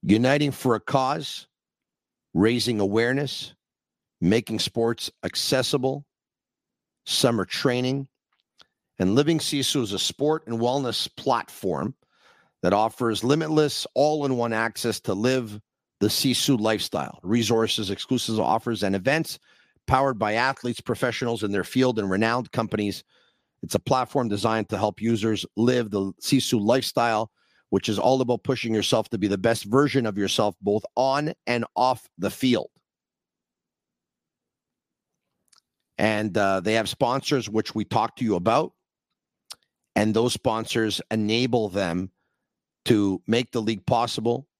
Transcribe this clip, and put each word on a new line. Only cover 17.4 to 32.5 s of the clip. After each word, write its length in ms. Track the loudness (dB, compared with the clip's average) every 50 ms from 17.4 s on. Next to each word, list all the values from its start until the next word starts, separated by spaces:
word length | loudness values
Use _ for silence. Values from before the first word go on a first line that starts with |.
| 2 2 2 2 2 2 0 -2 -2 -4
exclusive 480 | -6 -6 -4 -2 -2 -2 0 -2 -2 0
offers, 460 | 2 2 2 0 0 -2 -4 -2 -2
and 100 | 0 -2
events 460 | 0 0 0 0 0 -2 -4 -8 -16 _ _ _ _ _ _ _ _ _ 2
powered 280 | 2 4 4 2 0
by 180 | 0 -2 0 2
athletes, 460 | 2 2 0 0 -2 -4 -6 -6 -6
professionals 640 | -4 -4 -2 0 0 -2 0 -2 -2 -2 -2 -2 -4
in 80 | -2
their 140 | -2 -2 -2
field, 340 | 0 2 2 2 4 2 0
and 100 | 0 0
renowned 440 | 2 2 2 2 2 0 -2 -4 -2
companies. 500 | -4 -2 -2 -2 -2 -2 -2 -4 -6 -12 _ _ _ _ _ _ _ _ _ _ _ -12
It's 100 | -4 -4
a 60 | -4
platform 480 | _ 2 0 0 0 0 -2 -2 -2 0
designed 400 | -2 0 0 0 0 0 -2 -2
to 100 | -2 0
help 240 | 0 -2 -2 -2 -2
users 420 | 0 0 0 0 0 -2 -2 -4 -8 _
live 340 | 0 2 2 2 2 0 -2
the 220 | -2 -2 -2 -2 -6 _ -4
Sisu 380 | 0 0 2 2 2 0 0 2
lifestyle, 680 | 2 2 2 2 -2 -2 0 0 2 2 0 -2 -4 _ _ _ _ _ _ _ _
which 200 | -2 -2 0 0
is 80 | -2 2
all 240 | 2 2 4 2 2
about 220 | 0 -2 -4 _
pushing 280 | -4 -4 -4 -2 -2 -2
yourself 380 | 0 0 2 0 0 0 -2
to 80 | -4 -2
be 100 | 0 0
the 80 | 0
best 280 | 2 2 0 0 0 -2
version 420 | 0 2 2 2 4 2 0 0
of 100 | 0 -2
yourself, 400 | -2 -2 -2 0 0 0 0 0 _ -2
both 240 | 0 0 0 -2 -4 _
on 380 | 0 0 2 2 0 -2 -4 -6 _ _
and 200 | -2 -2 -2 -2 -4 _
off 320 | 0 2 2 2 0 -4 _ _
the 140 | -6 -4 -4
field. 400 | -4 0 2 2